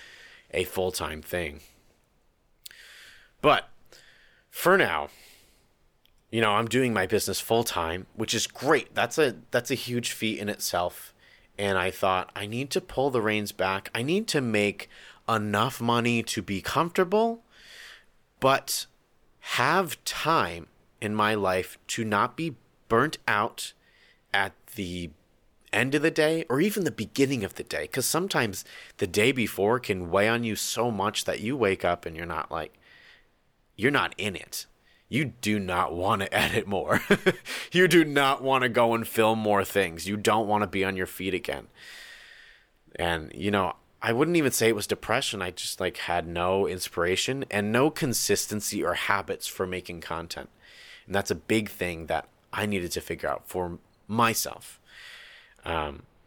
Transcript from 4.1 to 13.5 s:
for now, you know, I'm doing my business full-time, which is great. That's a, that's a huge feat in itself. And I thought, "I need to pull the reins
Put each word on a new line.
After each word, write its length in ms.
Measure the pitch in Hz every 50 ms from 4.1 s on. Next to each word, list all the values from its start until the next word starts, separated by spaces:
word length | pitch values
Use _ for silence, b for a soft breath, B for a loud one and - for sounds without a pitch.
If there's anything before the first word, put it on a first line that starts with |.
| b b b b b b b b
for 280 | - - - 170 190
now, 320 | 185 131 92 80 76 73 - b b b b b b b b b b b b b b _ _ _ _ _ _ _ _ _ -
you 100 | 110 117
know, 120 | 113 107 101
I'm 140 | 110 117
doing 260 | 110 120 131 131 123 110
my 120 | 98 95
business 340 | 92 110 95 - 101 92 -
full-time, 680 | - - 113 117 117 - - 90 82 80 85 92 - - -
which 180 | 107 110 - 117
is 140 | 104 -
great. 460 | - - - 123 143 156 123 - - -
That's 240 | 101 117 117 -
a, 180 | 160 151 127 101 - - -
that's 200 | - 120 - -
a 40 | 135
huge 360 | 127 - 123 120 120 117 -
feat 280 | - - 113 110 107 -
in 100 | 104 104
itself. 640 | 101 - - - - 87 87 90 - - - - _ b b b b b b b b
And 200 | - 101 98 95
I 140 | 92 90 92
thought, 400 | - - 101 95 92 92 - - -
"I 120 | 101 104
need 220 | 104 113 123 143 139
to 100 | - 185
pull 280 | - - - 131 135 143
the 120 | 127 117
reins 300 | 104 107 107 107 104 101